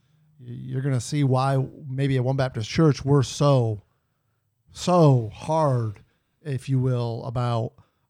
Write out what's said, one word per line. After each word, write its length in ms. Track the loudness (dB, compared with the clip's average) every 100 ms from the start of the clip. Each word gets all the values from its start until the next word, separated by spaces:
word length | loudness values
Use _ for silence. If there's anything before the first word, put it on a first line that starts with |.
| _ _ _ _
you're 440 | -16 -14 -8 -6
gonna 180 | -2 -4
see 240 | -2 0
why 400 | 2 2 2 0 -2 -10 -10
maybe 280 | -4 0 0
at 80 |
One 120 | 0 0
Baptist 320 | -2 -4 -4
Church 340 | 4 4 4
we're 180 | 2 2
so, 600 | 2 0 2 4 2 -4 _ _ _ _ _ _ _ _ _
so 580 | -8 2 6 6 6 0
hard, 680 | -10 -4 0 0 0 -4 -8 _ _ _ _
if 260 | -8 -8 -2
you 100 | -2
will, 460 | 0 -2 -4 -6
about, 480 | -8 -4 -2 -2 -4 _ _ _